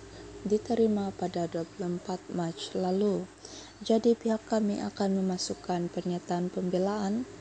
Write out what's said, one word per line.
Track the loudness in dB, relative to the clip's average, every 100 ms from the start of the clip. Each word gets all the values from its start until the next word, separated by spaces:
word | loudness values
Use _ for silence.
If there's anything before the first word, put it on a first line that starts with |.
| -4 -16 -16 -8 0
diterima | 0 2 4 4 4 -2 -2
pada | -2 -2 -2
dua | -2 -6
puluh | -6 -4 -4
empat | -4 -6 -4 -2
Mac | -2 -4 -6 -2
lalu. | 0 2 2 2 -2 -12 -16 -16 -16 -6
Jadi | 2 4 6
pihak | 4 4 0 2
kami | 2 2 0
akan | -2 0 2 2 2
memasukkan | 0 -2 -6 -2 -2 0
pernyataan | -2 -2 -2 -2 0 0
pembelaan | -2 0 2 2 2 0 0 -4 -10